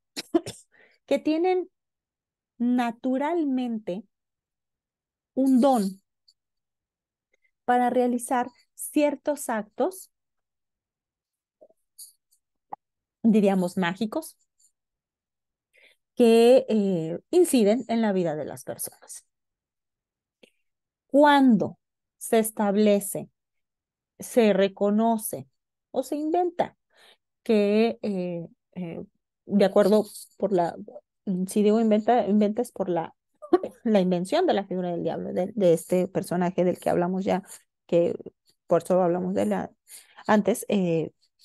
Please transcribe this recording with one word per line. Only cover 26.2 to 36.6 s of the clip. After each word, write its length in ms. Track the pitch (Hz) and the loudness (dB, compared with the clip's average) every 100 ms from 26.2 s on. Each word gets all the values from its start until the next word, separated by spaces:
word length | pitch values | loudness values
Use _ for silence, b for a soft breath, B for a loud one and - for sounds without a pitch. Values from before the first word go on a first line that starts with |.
| 311 349 359 - - _ _ b b b _ _ | -2 -2 -2 -4 -8 _ _ b b b _ _
que, 560 | - 214 202 214 226 220 | 0 0 2 2 0 -2
eh, 460 | 220 190 180 170 165 _ _ | -6 -6 -6 -8 -12 _ _
eh, 300 | 185 170 175 190 _ _ _ - | -12 -12 -12 -16 _ _ _ -2
de 200 | 202 190 | 2 4
acuerdo 400 | 208 190 214 208 - - - | 4 4 4 0 -10 -20 -6
por 160 | 202 | -2
la, 220 | 185 170 - 208 - _ _ - 180 185 | 0 -2 -6 -18 -20 _ _ -6 -6 -2
si 160 | 220 | 0
digo 160 | 208 220 | 2 2
inventa, 480 | 220 214 214 240 190 | 2 0 2 0 2
inventa 340 | 208 208 214 | 2 0 -2
es 100 | 247 | -8
por 180 | - 180 | -6 -4
la, 260 | 170 165 _ _ _ 605 | -4 -6 _ _ _ -2
<coughs> 320 | 370 - - | -2 -2 -8
la 160 | 233 208 | 0 2
invención 480 | 180 175 185 311 359 | 2 -2 -2 -2 0
de 60 | |
la 120 | 208 190 | 0 -2
figura 260 | 185 180 | -6 -6
del 120 | 170 | -6
diablo, 300 | 165 175 180 | -6 -6 -8
de, 180 | 196 185 233 | -6 -6 0
de 180 | 175 | 2
este 340 | 165 - 180 180 | 2 0 -2 -2
personaje 560 | 165 190 175 175 180 | -4 -4 -2 -2 0